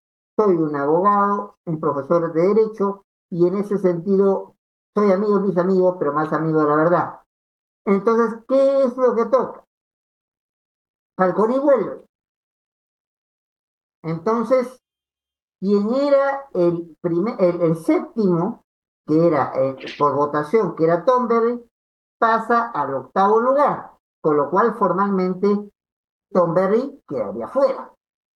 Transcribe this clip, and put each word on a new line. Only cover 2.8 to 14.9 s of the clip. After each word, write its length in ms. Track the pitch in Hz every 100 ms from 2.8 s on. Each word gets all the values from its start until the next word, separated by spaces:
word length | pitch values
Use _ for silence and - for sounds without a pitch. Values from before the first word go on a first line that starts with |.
| 196 196 _ _ _
y 160 | 170 175
en 100 | 202
ese 200 | 202 196
sentido 800 | 185 170 190 196 196 190 - _ _ _ _ -
soy 160 | 208
amigo 280 | 190 214 202
de 80 | 196
mis 100 | 175
amigos, 400 | 180 190 180 180
pero 140 | 147
más 180 | 147 156
amigo 300 | 156 160 156
de 60 | 151
la 60 | 151
verdad. 440 | 165 170 - - _ _ _ _ _ _ -
Entonces, 540 | 196 196 226 226 220 -
¿qué 360 | 269 269 277
es 140 | 262 254
lo 180 | 254 214
que 100 | 220
toca? 380 | 254 185 - _ _ _ _ _ _ _ _ _ _ _ _ _ _ _ -
Falconi 420 | 185 170 220 262
vuelve. 460 | 285 254 165 131 - _ _ _ _ _ _ _ _ _ _ _ _ _ _ _ _ _ _ _
Entonces, 760 | 160 165 220 233 214 262 247 - _